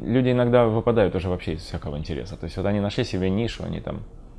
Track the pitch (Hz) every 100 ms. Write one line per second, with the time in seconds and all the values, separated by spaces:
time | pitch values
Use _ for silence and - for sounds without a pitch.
0 | 64 123 123 123 120 123 117 110 117 113
1 | 95 95 90 90 - 80 - 85 - 73
2 | 78 73 98 - 80 - 101 104 101 -
3 | - 95 95 98 117 - 87 82 - -
4 | - - -